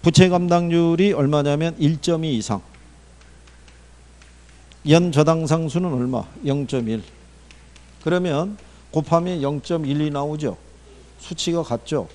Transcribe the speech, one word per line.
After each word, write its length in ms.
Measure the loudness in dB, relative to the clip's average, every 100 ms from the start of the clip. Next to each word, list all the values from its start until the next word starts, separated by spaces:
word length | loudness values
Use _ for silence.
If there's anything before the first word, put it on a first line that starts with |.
부채 260 | 4 6 6
감당률이 840 | 4 2 2 2 2 2 4 2
얼마냐면 640 | 2 2 2 0 0 -2 0
일 220 | 0 0
점 240 | -2 -2
이 100 | -2
이상. 260 | -4 -2 -6 -6 -20 -20 -20 -20 -20 -20 -20 -20 -20 -20 -20 -20 -20 -20 -20 -20 -20 -20 -20 -20 -10 4
연 220 | 4 6
저당 340 | 2 2 2 0
상수는 460 | -2 -2 -2 -2
얼마? 320 | -2 -2 -4 -8 -8
영점일. 580 | -4 -4 -2 -4 -4 -6 -8 -20 -20 -20 -20 -20 -20 -20 -20 -10
그러면 540 | -2 -2 0 -2 -4 -10 -18 -20 -6
곱하면 520 | -6 0 0 0 -4
영점일이 680 | -4 -4 -4 -4 -2 -2 -2
나오죠. 480 | -2 -4 -4 -6 -6 -18 -20 -20 -20 -20 -20
수치가 420 | -14 -8 -4 -2
같죠. 460 | -2 -6 -4 -4 -6